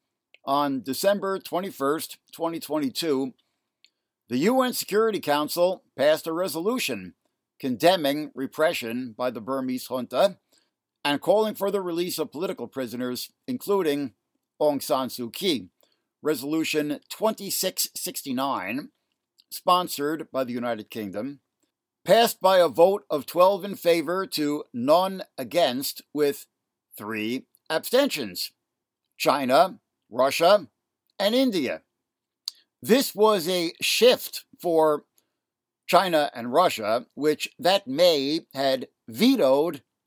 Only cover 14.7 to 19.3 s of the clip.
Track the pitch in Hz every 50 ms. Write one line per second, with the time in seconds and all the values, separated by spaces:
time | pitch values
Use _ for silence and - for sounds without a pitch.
14.7 | 143 135 - - 147 131 131 120 - - 123 113 - - 185 196 151 110 90 87
15.7 | _ _ _ _ _ _ _ _ _ _ - 143 156 139 135 143 156 160 156 -
16.7 | 151 151 147 147 143 - _ - - - 196 220 220 - 202 185 - - - 185
17.7 | 180 - - - - - - 180 - - - 143 127 127 135 139 127 104 92 95
18.7 | 113 139 170 - _ _ _ _ _ _ _ _